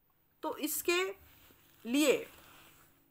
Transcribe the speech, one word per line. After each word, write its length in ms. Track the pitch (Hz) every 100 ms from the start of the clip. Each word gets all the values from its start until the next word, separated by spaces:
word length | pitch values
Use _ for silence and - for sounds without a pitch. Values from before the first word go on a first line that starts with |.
| _ _ _ _
तो 160 | 311 -
इसके 580 | 294 - - 349 381 392 - - - _ _ _ 226
लिए, 440 | 277 294 180 - - - - - - _ _ _